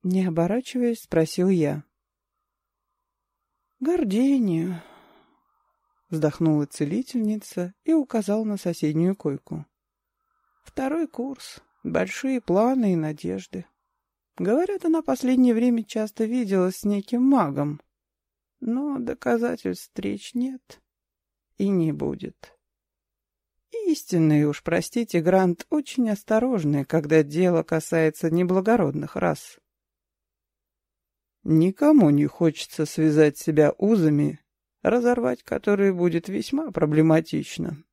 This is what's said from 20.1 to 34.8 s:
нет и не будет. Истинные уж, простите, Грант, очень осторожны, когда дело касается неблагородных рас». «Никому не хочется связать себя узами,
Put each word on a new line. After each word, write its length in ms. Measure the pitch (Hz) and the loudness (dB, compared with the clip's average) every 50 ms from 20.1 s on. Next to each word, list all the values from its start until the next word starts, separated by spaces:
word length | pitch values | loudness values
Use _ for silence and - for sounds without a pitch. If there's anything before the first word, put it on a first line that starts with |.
| 202 202 - - - | -8 -8 -10 -10 -6
нет 460 | 240 247 262 262 254 _ _ - _ _ _ _ _ _ _ _ _ _ _ _ _ _ _ _ _ | -6 -6 -6 -6 -10 _ _ -20 _ _ _ _ _ _ _ _ _ _ _ _ _ _ _ _ _
и 100 | 196 196 | -2 0
не 240 | 196 180 165 160 | 0 0 0 0
будет. 640 | 147 147 135 139 143 - - - - _ - - _ _ _ _ _ _ _ _ _ _ _ _ _ _ _ _ _ _ _ _ _ _ _ _ - 466 427 | -2 -4 -4 -6 -6 -6 -10 -14 -14 _ -20 -20 _ _ _ _ _ _ _ _ _ _ _ _ _ _ _ _ _ _ _ _ _ _ _ _ -10 -6 -2
Истинные 600 | 359 311 - - - 190 170 160 156 151 147 147 | -2 -2 -2 -4 -2 0 2 4 4 4 4 2
уж, 160 | 147 147 - | 0 -2 -4
простите, 580 | _ - 165 180 170 - - 240 233 - - 170 | _ -2 -2 -2 -4 -2 -4 -4 -4 -2 -2 0
Грант, 460 | 156 175 185 190 190 180 170 _ - _ | 2 4 4 4 4 2 0 _ -4 _
очень 380 | - 302 262 - - 262 240 220 | -4 -4 -4 -4 -2 -2 -2 -2
осторожны, 720 | 208 202 - - 220 220 240 262 254 202 151 143 147 143 135 | -2 -6 -2 0 0 0 2 0 0 0 0 0 0 0 -2
когда 380 | _ - 165 147 147 160 160 | _ -2 -2 0 4 2 2
дело 400 | 151 143 147 165 185 180 175 165 | 2 2 0 0 2 2 2 2
касается 680 | 156 - - 160 156 - - 165 160 156 156 - - 165 | 0 0 -2 -4 -2 0 0 2 2 2 0 0 -2 0
неблагородных 840 | 156 170 180 175 185 190 185 214 233 240 180 147 147 147 147 143 - | 2 2 2 2 0 0 2 2 2 2 2 0 -2 -4 -8 -6 -4
рас». 420 | - - 175 151 - - - - _ _ _ _ _ _ _ _ _ _ _ _ _ _ _ _ _ _ _ _ _ _ _ _ _ _ _ _ _ _ _ _ _ _ _ _ _ _ | -2 -2 -2 -2 -4 -8 -20 -20 _ _ _ _ _ _ _ _ _ _ _ _ _ _ _ _ _ _ _ _ _ _ _ _ _ _ _ _ _ _ _ _ _ _ _ _ _ _
«Никому 680 | - 160 160 165 185 190 - 285 294 311 285 196 151 | 2 4 4 4 2 2 2 4 6 8 8 8 6
не 160 | 147 143 147 | 6 4 2
хочется 600 | 143 - - 170 160 151 - - - - - 156 | 0 0 0 0 0 0 -2 -14 -12 -4 -6 -6
связать 500 | 147 - - 156 160 147 156 156 151 147 | -4 -2 0 2 2 6 6 4 4 4
себя 360 | - - - 156 151 151 147 | -2 -6 0 4 4 4 4
узами, 720 | - _ 190 208 226 208 160 156 147 143 147 147 151 - _ _ _ _ _ _ _ _ | 4 _ 0 2 2 4 4 4 4 2 0 -2 -4 -8 _ _ _ _ _ _ _ _